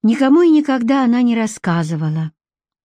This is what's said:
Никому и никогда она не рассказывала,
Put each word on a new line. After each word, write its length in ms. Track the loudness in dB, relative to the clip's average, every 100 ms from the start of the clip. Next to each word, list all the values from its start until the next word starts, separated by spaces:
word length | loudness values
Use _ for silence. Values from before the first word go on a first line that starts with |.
Никому 400 | 0 0 2 4
и 60 | 4
никогда 560 | 2 2 -2 0 0
она 160 | 0 0
не 140 | 0 0
рассказывала, 960 | -4 -6 -4 -2 -4 -4 -4 -4 -6 _ _ _ _ _